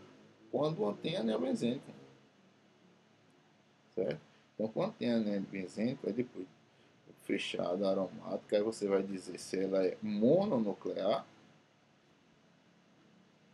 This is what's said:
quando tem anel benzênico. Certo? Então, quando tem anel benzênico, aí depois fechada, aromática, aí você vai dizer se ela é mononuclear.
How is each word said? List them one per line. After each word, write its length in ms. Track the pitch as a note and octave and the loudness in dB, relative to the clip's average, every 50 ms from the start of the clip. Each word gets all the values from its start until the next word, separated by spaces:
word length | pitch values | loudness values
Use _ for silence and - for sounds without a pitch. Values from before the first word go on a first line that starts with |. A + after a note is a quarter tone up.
| - - - - - - - - - - | -18 -20 -20 -20 -20 -20 -20 -20 -12 -4
quando 420 | - B2 C#3+ D#3 D#3+ F3+ G#3+ G#3 G3+ | -2 0 0 0 0 0 0 0 0
tem 200 | - - D#3+ E3 | -2 -4 -4 -2
anel 240 | G3 A3 A3+ A3 G#3+ | -2 0 0 0 0
benzênico. 500 | B3 C4 C4 - - A#2 B2 C#3+ - - - - - - - - - - _ - - - - _ _ _ _ _ - - - - _ _ _ _ _ _ _ _ _ _ _ _ _ _ _ _ _ _ _ | 0 0 0 0 0 0 0 -2 -6 -12 -16 -18 -20 -20 -20 -20 -20 -20 _ -20 -20 -20 -20 _ _ _ _ _ -20 -20 -20 -20 _ _ _ _ _ _ _ _ _ _ _ _ _ _ _ _ _ _ _
Certo? 260 | - F#2+ - D2 - - - - - - _ _ | -2 -2 -2 -2 -6 -10 -16 -20 -20 -20 _ _
Então, 120 | - G#2 A2+ | -4 -4 -2
quando 240 | - - G#2 A2 A2 | -2 -2 -2 -2 -2
tem 180 | - A#2+ A#2+ | -2 -2 2
anel 300 | A#2+ A2+ A2 G#2 G2+ G2 | 2 2 2 2 0 0
benzênico, 680 | F#2+ - - G2 F#2 F2 - - G#2 B2 C3+ C#3+ - - | -2 -4 -4 -6 -6 -6 -4 -2 0 0 -2 -2 -2 -2
aí 60 | G2+ | -2
depois 340 | A#2+ A#2+ - - F#2+ F#2 F#2 - - _ _ _ - - - - _ _ - - - - | -2 -2 -4 -6 -10 -12 -12 -14 -20 _ _ _ -20 -20 -20 -20 _ _ -20 -20 -12 -4
fechada, 640 | - G2 F#2+ - - - F#2 F#2 F2 F2 F#2 G2+ F#2+ | -2 -2 -2 -2 -2 -2 -2 -2 0 0 2 2 2
aromática, 720 | F#2+ G2 F#2+ F2+ - - - F2+ F#2 - - - - G#2 | 2 2 0 -2 -4 -10 -8 -6 -6 -6 -2 0 2 2
aí 60 | G#2 | 2
você 240 | A2+ A2 - G#2 G2 | 2 0 0 0 2
vai 160 | G2 F#2+ F#2+ | 2 2 2
dizer 360 | G2 G2 F#2+ F2+ F2+ F2+ - | 0 -4 -6 -8 -8 -10 -10
se 240 | - - - F#2 F#2+ | -8 -4 -2 0 0
ela 220 | F#2+ F#2+ F#2+ F#2 | 2 2 4 4
é 100 | F2+ - - | 2 2 0
mononuclear. 1200 | - G#2+ G#2 G#2 G#2+ A#2+ D#3 F#3 G3 G#3+ F#3+ A#2+ A2 G2+ F#2 - - F#2 F2+ F2 F#2 G2 A#2+ - - - - - - - - - _ _ _ _ _ _ _ _ _ _ _ _ _ _ _ _ _ _ _ _ _ _ _ _ _ _ _ _ - - - - - - _ _ _ - | -4 -4 0 4 6 6 6 6 4 2 2 0 0 0 -2 -4 -4 -4 -4 0 2 2 2 2 -2 -6 -16 -20 -20 -20 -20 -20 _ _ _ _ _ _ _ _ _ _ _ _ _ _ _ _ _ _ _ _ _ _ _ _ _ _ _ _ -20 -20 -20 -20 -20 -20 _ _ _ -20